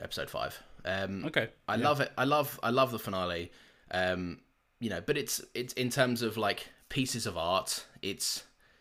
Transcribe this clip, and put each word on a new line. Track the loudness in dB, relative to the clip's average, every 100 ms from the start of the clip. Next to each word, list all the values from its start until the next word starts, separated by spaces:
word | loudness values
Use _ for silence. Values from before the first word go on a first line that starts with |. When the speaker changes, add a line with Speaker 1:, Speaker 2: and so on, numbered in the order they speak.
Speaker 1:
episode | -6 -6 -4
five. | -4 -4 -6 -16 -8 -4
Um, | -2 -2 -2 0
Speaker 2:
Okay, | 0 0 -2 -2
Speaker 1:
I | 2
Speaker 2:
yeah. | 4
Speaker 1:
love | 2
it. | 0 0
I | 2
love, | 4 2 0
I | 2
love | 4 4
the | 2
finale. | -4 -2 0 -2 -6 -12 -20 -20 -4
Um, | 0 2 0 -2 -6 _ _ _ -8
you | -4
know, | -2
but | -2 -2
it's, | -2 -4 -4
it's | -6 -4
in | -2 0
terms | 4 4 2
of, | 0 2
like, | 2 0 -6 -16 -4
pieces | 0 0 0 -2
of | -2
art, | 2 2 2 -4 -6 -8
it's, | -6 -2 -2 -4 -8 _ _ _